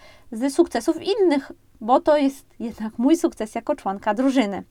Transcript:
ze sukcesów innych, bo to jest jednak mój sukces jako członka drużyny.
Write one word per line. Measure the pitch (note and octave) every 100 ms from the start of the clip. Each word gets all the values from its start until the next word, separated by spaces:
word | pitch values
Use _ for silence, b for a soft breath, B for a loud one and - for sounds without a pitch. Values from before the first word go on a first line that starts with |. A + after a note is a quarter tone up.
| b b b
ze | A3 C#4
sukcesów | C#4 E4+ - - E4
innych, | F4 G#4+ F#4 C#4 - - _ -
bo | A3 C4+
to | E4 D4+
jest | C#4 C4+ - -
jednak | A3 - G#3+ -
mój | B3+ E4
sukces | D4 - G#3+ A#3
jako | - D4
członka | G3+ G3 -
drużyny. | G#3+ C4+ C4 G#3 F#3+ F#3